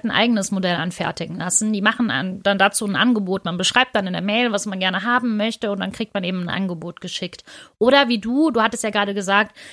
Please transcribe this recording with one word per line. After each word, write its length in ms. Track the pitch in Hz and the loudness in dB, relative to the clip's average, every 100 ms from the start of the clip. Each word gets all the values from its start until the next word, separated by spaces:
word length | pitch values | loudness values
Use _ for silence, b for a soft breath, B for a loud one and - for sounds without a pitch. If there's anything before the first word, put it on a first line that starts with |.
ein 60 | 226 | 0
eigenes 400 | - 233 226 185 | 2 2 2 0
Modell 260 | 196 185 175 | -2 0 0
anfertigen 600 | 175 - 165 - 160 165 | -2 -4 -4 -4 -8 -6
lassen. 340 | 175 - 214 | -2 0 0
Die 80 | 208 | 2
machen 280 | 208 226 226 | 2 2 0
an-, 320 | 131 185 185 | 0 -4 -2
dann 140 | 196 196 | 0 4
dazu 300 | 196 - 208 | 4 2 -2
ein 100 | 190 | 2
Angebot. 480 | 226 226 185 190 | 2 2 0 -2
Man 140 | 175 175 | -2 -2
beschreibt 360 | 185 247 254 | 0 2 2
dann 120 | 214 190 | 0 -2
in 80 | |
der 80 | 175 | -4
Mail, 280 | 190 220 247 | -2 0 0
was 120 | 202 | -2
man 160 | 208 190 | -4 -4
gerne 220 | 185 185 | -2 -2
haben 340 | 214 247 247 214 | 0 0 0 0
möchte 340 | 220 - 214 | -2 -2 -4
und 100 | 202 | -4
dann 120 | 190 | -4
kriegt 220 | - 226 | -6 -6
man 100 | 202 | -4
eben 160 | 180 185 | -4 -4
ein 80 | 175 | -4
Angebot 540 | - 190 170 170 - | -2 -4 -4 -10 -12
geschickt. 420 | - - 180 - - B B - | -12 -8 -10 -12 -20 B B 0
Oder 300 | 233 285 262 | 4 6 4
wie 80 | 240 | 0
du, 320 | 214 262 320 | 0 2 2
du 120 | 233 | 2
hattest 200 | 220 233 | 0 0
ja 60 | 220 | -2
gerade 240 | 208 202 | 0 -2
gesagt, 420 | 202 190 202 214 B B | -2 2 2 2 B B